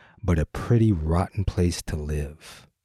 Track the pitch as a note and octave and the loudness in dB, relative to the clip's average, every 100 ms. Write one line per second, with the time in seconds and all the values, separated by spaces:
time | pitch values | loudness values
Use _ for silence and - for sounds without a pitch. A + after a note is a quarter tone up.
0 | _ _ F#2 D#2+ D2 - - A#2 A2 F#2 | _ _ 0 0 0 -6 0 4 4 4
1 | D#2 E2+ F2+ - F#2+ - F2 - - D#2 | 2 0 0 -2 -2 0 0 0 -6 -6
2 | D2 D2+ C#2+ D2+ - - - _ | -4 -4 -6 -10 -20 -20 -20 _